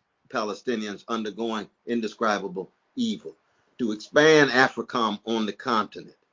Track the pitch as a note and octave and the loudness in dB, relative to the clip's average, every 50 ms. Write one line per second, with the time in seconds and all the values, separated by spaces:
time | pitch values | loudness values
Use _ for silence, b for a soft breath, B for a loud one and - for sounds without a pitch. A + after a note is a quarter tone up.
0 | _ _ _ _ _ _ - B2 A2 G#2 G2 G2 - - A#2+ G#2+ G#2+ G#2 G2+ F#2+ | _ _ _ _ _ _ -6 -4 -4 -4 -6 -8 -4 -4 -4 -4 -4 -8 -10 -10
1 | - - A#2 A2 G#2+ G#2+ F#2 G2+ A2+ A#2 A2 G#2+ G2 - _ _ - - A#2+ A#2+ | -8 -8 -6 -6 -6 -6 -6 -6 -6 -4 -4 -6 -8 -10 _ _ -8 -4 -4 -4
2 | A2 G#2 - - A#2 A2 G#2 G2 F#2 F#2+ F2+ F#2 F2+ - _ _ _ _ - - | -4 -6 -6 -2 0 0 0 0 -2 -6 -8 -8 -10 -12 _ _ _ _ -8 -6
3 | A#2+ A2+ G#2 - - - - _ _ _ _ _ _ _ _ - B2+ A2 G#2+ G#2+ | -4 -4 -4 -6 -8 -16 -18 _ _ _ _ _ _ _ _ -6 -4 -4 -4 -6
4 | - - - D3 D3+ D#3 D#3+ D3+ C#3+ C3 A#2+ B2+ C3 B2 - A#2 A2+ - - B2+ | -6 0 4 6 6 8 8 8 6 6 6 4 4 4 2 -4 -10 -4 -2 0
5 | A2+ G#2+ G#2 G#2 - A2+ A#2 A2+ A2 G#2 G2 - - C3 A#2 A2 G#2 - - F2+ | 0 0 -2 -4 -4 -4 -2 -2 -2 -2 -6 -6 -4 0 0 0 0 -2 -6 -16
6 | D#2 - - _ _ _ | -18 -18 -20 _ _ _